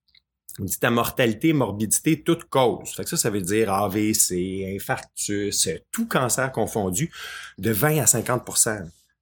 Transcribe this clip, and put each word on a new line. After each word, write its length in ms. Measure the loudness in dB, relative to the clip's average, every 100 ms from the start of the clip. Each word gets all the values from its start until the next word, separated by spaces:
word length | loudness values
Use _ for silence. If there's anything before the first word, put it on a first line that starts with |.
| _ _ _ _ -18 -10
on 40 |
dit 140 | -6 0
ta 120 | 2
mortalité, 600 | 2 2 2 2 2 2
morbidité, 720 | 2 0 -2 0 0 2 2
toute 220 | 2 0
cause. 460 | 2 4 4 2 -6
Fait 140 | -8
que 40 | -4
ça, 80 | -2
ça 140 | 0
veut 100 | 0
dire 320 | 0 2 2
A 160 | 2 2
V 240 | 2 2
C, 640 | 2 2 0 -4 -4 -6 -6
infarctus, 880 | -4 -6 -6 -8 -4 -2 -2 0 -2
euh, 100 | -4 -8
tout 160 | -6 -2
cancer 460 | 0 0 0 -2
confondu, 580 | -2 -2 0 0 -2 -4 -6 -14 -12 -16 -4
de 120 | -2
vingt 280 | 2 2 4
à 80 | 2
cinquante 380 | 2 0 -2
pour 140 | -2 0
cent. 220 | 0 -2 -8 -16 _ _